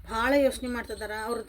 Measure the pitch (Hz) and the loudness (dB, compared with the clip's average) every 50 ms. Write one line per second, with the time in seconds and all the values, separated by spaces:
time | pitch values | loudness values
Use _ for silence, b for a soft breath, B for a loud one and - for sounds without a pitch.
0 | - - 226 226 233 254 277 285 277 262 254 - 254 247 240 240 233 - 220 202 | -12 -6 -2 0 2 4 6 6 6 4 2 0 -4 -6 -6 -6 -6 -8 -8 -8
1 | 220 208 214 220 220 226 233 226 214 | -8 -6 -6 -6 -6 -4 -4 -6 -6